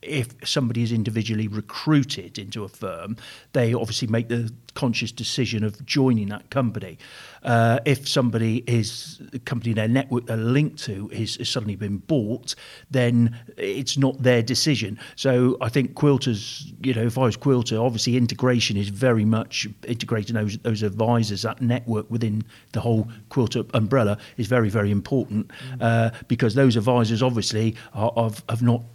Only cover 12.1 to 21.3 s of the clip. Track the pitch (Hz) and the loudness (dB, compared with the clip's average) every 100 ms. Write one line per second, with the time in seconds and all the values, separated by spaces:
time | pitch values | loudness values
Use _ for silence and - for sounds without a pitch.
12.1 | 156 104 120 - - - - - 131 120 | 0 0 -4 -6 -12 -14 -20 -4 2 4
13.1 | 120 117 117 - - 95 98 139 143 135 | 4 4 2 -18 -8 -4 -4 -4 0 0
14.1 | 127 127 123 110 123 - 127 104 107 - | 2 2 4 2 0 0 0 -2 -8 -14
15.1 | - 135 123 127 127 113 143 123 - 147 | -4 2 4 4 2 0 0 -2 2 4
16.1 | 135 - 107 - - - - 131 117 117 | 4 2 -2 -4 -12 -14 -6 -2 0 0
17.1 | 123 127 104 143 127 117 110 123 113 - | 2 0 2 2 2 2 0 0 0 0
18.1 | 123 120 104 127 123 - 101 101 101 127 | 2 2 2 2 2 2 0 -2 0 2
19.1 | 113 107 110 - - 107 107 - 117 - | 4 4 2 -2 -8 -8 -10 -8 -6 -2
20.1 | 117 98 113 104 98 120 110 107 95 113 | -4 -2 -2 -2 -4 -4 -2 -2 0 2
21.1 | 120 107 | 2 2